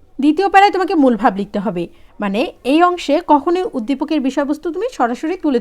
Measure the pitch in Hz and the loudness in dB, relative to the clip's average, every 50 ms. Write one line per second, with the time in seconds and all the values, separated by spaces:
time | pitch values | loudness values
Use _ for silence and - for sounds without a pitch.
0 | _ _ - - 254 302 294 349 392 381 403 392 403 403 381 370 381 359 392 320 | _ _ -6 0 2 2 2 2 2 2 4 4 4 4 4 0 -2 0 2 2
1 | 269 254 233 190 233 247 185 196 202 - - 202 185 226 170 175 170 - - - | 4 4 4 2 0 0 0 -2 -4 -6 -6 -6 -4 -4 -4 -4 -6 -8 -10 -18
2 | - - _ - 208 196 196 220 320 - - _ - 240 294 320 349 359 359 349 | -20 -20 _ -8 -6 -4 -2 -2 -2 -4 -6 _ -2 0 2 4 4 2 0 -2
3 | - - 277 339 349 - 302 285 277 349 349 370 370 - - 262 214 226 277 262 | -2 0 0 0 2 4 2 2 4 2 0 0 -2 -4 -6 -6 -4 -4 -4 -4
4 | 302 294 320 302 240 269 262 302 285 262 294 302 - 349 302 359 440 523 - - | -4 -2 -2 -2 -2 -2 -2 -2 -2 -2 -4 -4 -6 -6 -6 -4 -6 -6 -2 -2
5 | 247 226 247 - - 311 381 370 - 302 254 233 | -2 -2 -2 -4 -6 -6 -6 -4 -2 -2 -2 -2